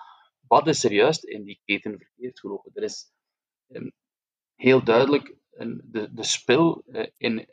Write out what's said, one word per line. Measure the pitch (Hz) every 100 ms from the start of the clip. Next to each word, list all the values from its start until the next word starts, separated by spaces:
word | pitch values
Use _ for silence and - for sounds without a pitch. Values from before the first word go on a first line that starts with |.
| - _ _ _ -
wat | 131 147
is | 143
er | 117
juist | 101 131 160
in | - 107
die | 101 95
keten | - 101 110 98
verkeerd | _ _ 123 -
gelopen? | 98 98 -
Er | 104
is, | 104 - - _ _ _ _ _ _
ehm, | 127 123 - _ _ _ _ _
heel | _ 127 131
duidelijk | 123 113 135 143 - - _
een, | - 117 -
de, | - 113 104
de | 117
spil, | 104 - - 131 165 - -
eh, | 110 - _
in, | 120 110 -